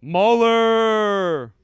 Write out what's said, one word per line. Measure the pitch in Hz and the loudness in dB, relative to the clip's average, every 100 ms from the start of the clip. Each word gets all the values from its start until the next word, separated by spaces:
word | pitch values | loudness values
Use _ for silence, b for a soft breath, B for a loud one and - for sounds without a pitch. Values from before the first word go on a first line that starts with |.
Muller. | - 170 208 233 226 226 226 226 226 220 208 202 180 160 120 _ | -6 -2 2 2 2 2 2 0 0 0 0 -2 -2 -4 -8 _